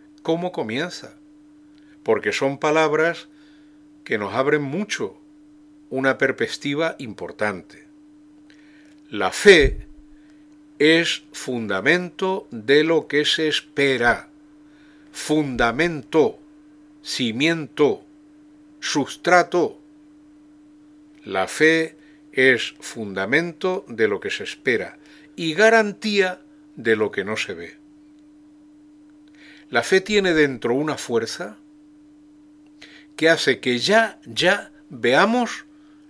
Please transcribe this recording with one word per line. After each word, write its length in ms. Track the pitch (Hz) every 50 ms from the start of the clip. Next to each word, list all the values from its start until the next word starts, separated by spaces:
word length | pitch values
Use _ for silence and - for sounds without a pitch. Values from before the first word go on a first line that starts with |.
| - - - -
cómo 320 | - - 165 170 175 180
comienza, 600 | 180 - 139 107 110 135 165 180 - - - - - - - - - - - - - - - - - - - - - -
porque 320 | - - 110 104 - - -
son 240 | - 147 135 139 -
palabras 680 | - 151 151 160 160 156 147 156 160 170 165 - - - - - - - - - - - - - - - - - -
que 140 | - 117 107
nos 160 | 104 98 101
abren 260 | 123 135 143 151 147
mucho 580 | 143 135 143 185 208 208 - - 120 95 - - - - - - - - - - - - - - - -
una 300 | - 131 131 135 131 -
perspectiva 800 | 139 135 - - - - - - - 147 143 147 165 165 160 -
importante. 880 | 143 113 95 - 87 - - - 107 104 98 87 80 - - - - - - - - - - - - - - - - - - - - - - - - - - - - -
La 240 | - 104 98 92
fe 540 | - - - 208 185 160 139 117 - - - - - - - - - - - - - - - - - - - - - -
es 440 | 147 156 165 165 170 165 - - - -
fundamento 1120 | - - - - 127 120 113 104 98 95 98 139 170 180 180 175 - - 196 185 190 190 - -
de 340 | 120 113 104 113 139 151 156
lo 240 | 165 165 156 151 -
que 160 | 139 147 147
se 240 | 143 - - 160 151
espera, 800 | 139 - - - - - 139 139 131 120 120 120 110 - - - - - - - - - - - - - - - - - - -
fundamento, 1300 | - - - - 151 156 151 139 127 117 120 117 113 135 165 175 165 147 123 - - 160 139 110 - - - - - - - - - - - - - -
cimiento, 1040 | - - - - 131 113 110 120 143 165 170 165 151 120 - - 151 135 104 - - - - - - - - - - - - - - - - -
sustrato. 1000 | - - - - 131 - - - - 175 180 180 170 170 - 175 156 113 - - - - - - - - - - - - - - - - - - - - - - - - - - - - - - -
La 240 | 101 95 95 95 92
fe 480 | - - 151 160 160 160 160 160 - - - - - - - -
es 420 | - 135 131 135 127 113 - - - -
fundamento 1040 | - - - 120 110 101 95 98 98 101 131 156 170 175 156 - - 185 180 - - -
de 200 | 120 110 113 104
lo 120 | 101 92
que 100 | - 98
se 140 | - - 101
espera 540 | - - - - 135 120 104 90 85 - - - - - - - - -
y 200 | - 170 160 151
garantía 840 | 170 214 220 226 226 214 208 190 - - 214 208 202 190 185 180 - - - - - - - -
de 200 | - 110 113 110
lo 140 | 107 107 101
que 140 | - - 92
no 120 | 101 107
se 180 | 104 - - 92
ve. 220 | 82 85 85 - - - - - - - - - - - - - - - - - - - - - - - - - - - - - - - - - - - - - - - -
La 120 | - 120
fe 180 | 117 - 190 185
tiene 320 | 185 - 214 208 190 185 165
dentro 400 | 156 147 139 131 113 - 117 120
una 220 | 135 151 156 143
fuerza 600 | - - - 120 113 113 - - - 180 208 226 - - - - - - - - - - - - - - - - - - - - - - - - - - - - - - - -
que 120 | - 151 160
hace 300 | 165 156 - 143 123 -
que 200 | - 127 123 120
ya, 420 | 117 175 208 226 226 208 - - -
ya 460 | 127 110 117 147 180 202 202 - - - - - -
veamos 800 | 160 120 110 117 127 151 185 214 233 247 240 220 - - - - - - - _ - - -